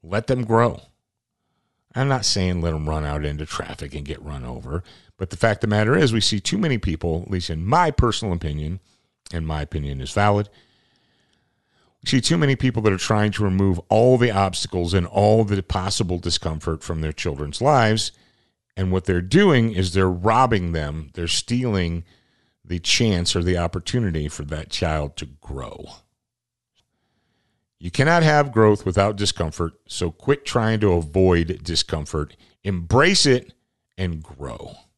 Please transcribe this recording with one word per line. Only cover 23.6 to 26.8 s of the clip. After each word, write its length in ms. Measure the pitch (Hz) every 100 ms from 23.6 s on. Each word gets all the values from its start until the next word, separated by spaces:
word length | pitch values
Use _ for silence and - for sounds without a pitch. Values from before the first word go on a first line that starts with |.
| 85 92 - 127 104 80 73
for 160 | -
that 260 | 73 78 -
child 460 | - 85 78 71 -
to 100 | -
grow. 580 | 69 - 67 - - - - _ _ _ _ _ _ _ _